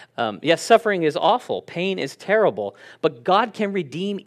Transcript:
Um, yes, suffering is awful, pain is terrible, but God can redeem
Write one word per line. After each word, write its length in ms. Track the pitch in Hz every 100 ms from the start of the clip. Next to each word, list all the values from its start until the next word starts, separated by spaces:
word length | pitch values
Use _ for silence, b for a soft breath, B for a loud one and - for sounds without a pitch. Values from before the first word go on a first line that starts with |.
| B -
Um, 180 | 117 98
yes, 180 | 147 165
suffering 440 | - 226 220 190
is 120 | 156 -
awful, 460 | 165 240 - 98
pain 360 | - 170 185 185
is 160 | 135
terrible, 640 | - - 214 185 107 101 B B B
but 240 | 156 123
God 300 | - 190 233
can 180 | - 202
redeem 480 | 196 147 151 196 202